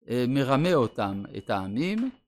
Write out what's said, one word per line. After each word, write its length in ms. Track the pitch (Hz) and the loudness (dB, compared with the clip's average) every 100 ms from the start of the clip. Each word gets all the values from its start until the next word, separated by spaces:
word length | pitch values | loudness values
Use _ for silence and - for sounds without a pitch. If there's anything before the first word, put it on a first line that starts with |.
| - | -2
אה, 160 | 120 123 | 0 2
מרמה 460 | 139 131 135 170 | 2 2 2 4
אותם, 500 | 165 113 - 101 98 101 107 | 4 2 0 -4 -4 -8 -12
את 120 | - | -4
העמים 600 | 101 95 107 170 214 262 - | -4 -2 -2 -2 -2 -4 -8